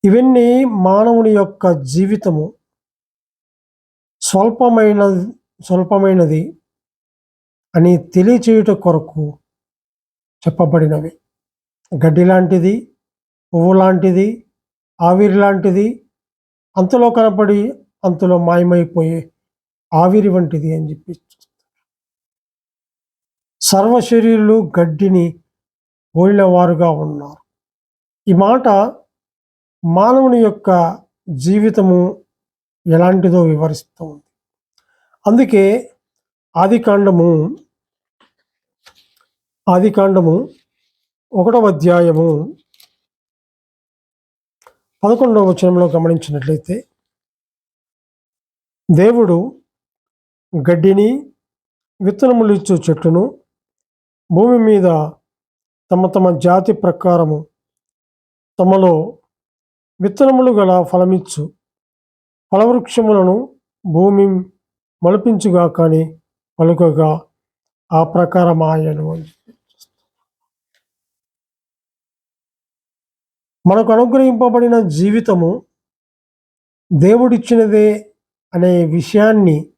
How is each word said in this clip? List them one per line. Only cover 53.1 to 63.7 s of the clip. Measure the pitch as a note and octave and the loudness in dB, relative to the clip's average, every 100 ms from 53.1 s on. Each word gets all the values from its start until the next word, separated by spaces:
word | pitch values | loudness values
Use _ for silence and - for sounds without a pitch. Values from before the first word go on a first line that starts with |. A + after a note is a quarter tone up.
| E3 A#3 - _ _ _ _ _ _ _ _ _ | 0 -2 -8 _ _ _ _ _ _ _ _ _
భూమి | E3+ A#3 B3 | 0 2 2
మీద | A3 G#3 F3+ E3 D3+ - _ _ _ _ _ _ _ | 2 2 2 0 -4 -12 _ _ _ _ _ _ _
తమ | F#3 F#3 F#3 | -2 0 0
తమ | F#3 D#3+ | 0 0
జాతి | E3+ F3+ F#3+ | 0 0 0
ప్రకారము | G#3+ F#3 D#3+ F#3 F3 D#3+ D3+ D#3 _ _ _ _ _ _ _ _ _ _ - | -4 -4 -4 -2 0 -2 -4 -10 _ _ _ _ _ _ _ _ _ _ -4
తమలో | F3+ F#3+ F#3 D#3+ F#3 - _ _ _ _ _ _ _ _ | 0 2 2 0 -4 -14 _ _ _ _ _ _ _ _
విత్తనములు | F#3+ G3 C4+ C4 B3+ | -8 0 2 2 2
గల | G#3+ F#3+ F3+ | 2 2 0
ఫలమిచ్చు | F3 F3+ F3+ F#3 - - D3+ _ _ _ _ _ _ _ _ _ _ | 0 -2 0 -2 -4 -12 -12 _ _ _ _ _ _ _ _ _ _
ఫలవృక్షములను | G3 A3+ B3 - - A3 G#3 F#3 G3+ C4+ _ _ | 0 0 0 -2 -4 0 2 2 -2 -6 _ _